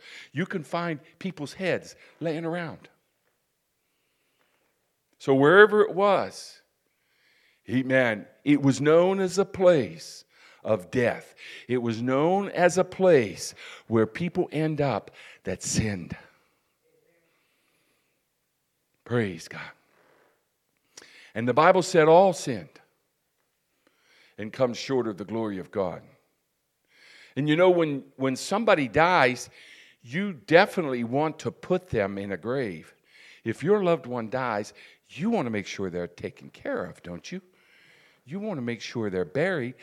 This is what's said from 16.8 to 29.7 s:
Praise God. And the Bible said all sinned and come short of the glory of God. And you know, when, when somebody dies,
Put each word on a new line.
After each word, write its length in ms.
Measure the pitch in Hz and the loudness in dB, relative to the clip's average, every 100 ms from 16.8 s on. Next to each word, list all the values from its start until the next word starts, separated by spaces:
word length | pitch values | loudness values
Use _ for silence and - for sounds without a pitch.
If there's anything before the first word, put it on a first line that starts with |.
| _ _ _ _ _ _ _ _ _ _ _ _ _ _ _ _ _ _ _ _ _ _ | _ _ _ _ _ _ _ _ _ _ _ _ _ _ _ _ _ _ _ _ _ _
Praise 440 | - 120 104 82 - | -4 -2 -2 -6 -14
God. 240 | - - - _ _ _ _ _ _ _ _ _ _ _ - - - - | -16 -18 -20 _ _ _ _ _ _ _ _ _ _ _ -20 -20 -20 -14
And 140 | 110 123 | -4 0
the 40 | |
Bible 300 | 123 165 185 | 4 6 6
said 240 | - 170 156 | 4 4 8
all 260 | 165 196 | 8 8
sinned 480 | 170 - 110 73 - _ _ _ _ _ _ _ _ _ _ _ _ _ _ _ - | 2 -6 -8 -10 -20 _ _ _ _ _ _ _ _ _ _ _ _ _ _ _ -14
and 140 | 107 | -12
come 200 | 117 127 | -2 -2
short 360 | 110 - 131 113 | -2 -4 -2 -2
of 100 | 92 | -6
the 60 | |
glory 340 | 98 113 110 98 | -8 -6 -6 -6
of 140 | 82 | -8
God. 300 | 101 92 85 - _ _ _ _ _ _ _ _ _ - - - | -4 -4 -6 -14 _ _ _ _ _ _ _ _ _ -20 -20 -10
And 140 | - 151 | -4 0
you 80 | 156 | 4
know, 140 | 185 | 6
when, 340 | 175 156 139 - | 6 2 -2 -10
when 220 | - 135 131 | -4 -2 -2
somebody 500 | - 196 220 180 127 | -4 0 2 2 2
dies, 640 | 120 170 175 131 123 - - - | 2 4 4 4 2 -8 -20 -20